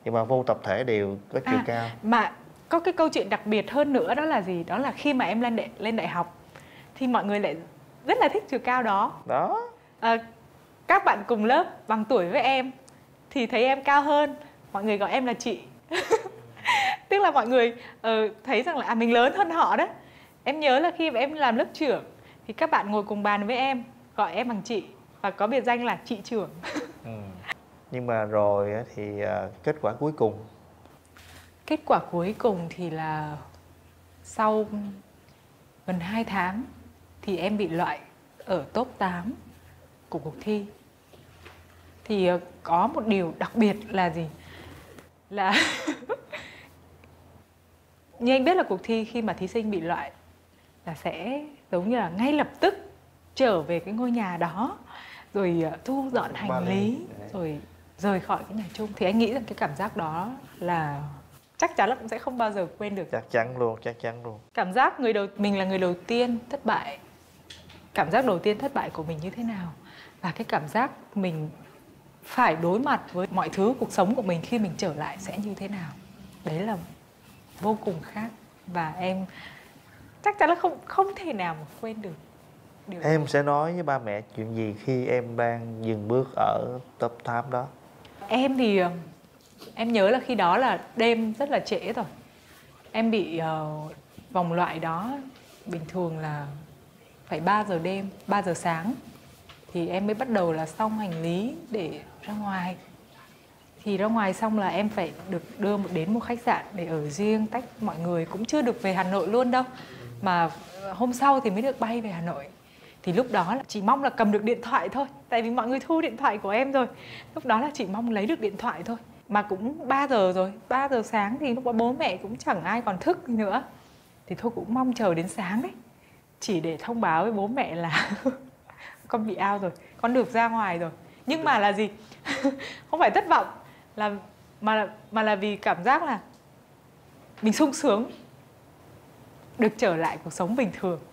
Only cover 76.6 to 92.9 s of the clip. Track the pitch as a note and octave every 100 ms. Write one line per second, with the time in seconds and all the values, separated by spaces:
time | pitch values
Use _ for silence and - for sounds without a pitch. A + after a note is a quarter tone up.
76.6 | G#3+ F#3+ - - - - - - - -
77.6 | G3+ G#3+ - E3 - G#3 A3+ - - -
78.6 | - F3 D#3+ F3 F#3 F#3+ F#3 - - -
79.6 | - - - - - - G#4 G4+ D#4 F4
80.6 | F4+ - - - G4 G4 F4 A3 F3 D#3
81.6 | D3+ - A3+ A3 G3+ D3+ - - - -
82.6 | - - - F3+ D3+ D#3 C#3+ C#3+ C#3+ C#3+
83.6 | D#3+ F3 D3+ C3+ A2+ G#2 A2+ - A2 A2+
84.6 | A2 G#2 - B2+ B2+ B2 A#2+ A#2 A#2+ A#2
85.6 | A#2 A2+ A2+ G#2+ G#2 B2+ B2+ - G#2 G#2+
86.6 | A#2 B2 - - A#2+ - - A#2+ B2+ B2+
87.6 | C#3 - - - - - G3+ A#3 C#4 C4+
88.6 | A#3 G3 F3 F3 D#3+ - - - - -
89.6 | - - A#3 A3+ F#3+ C4 B3+ A#3 F3 G3
90.6 | B3+ F3 - - A#3 A3+ A3+ G#3+ C#4+ A#3
91.6 | - F#3+ - A#3 F3 - - - - -
92.6 | - - -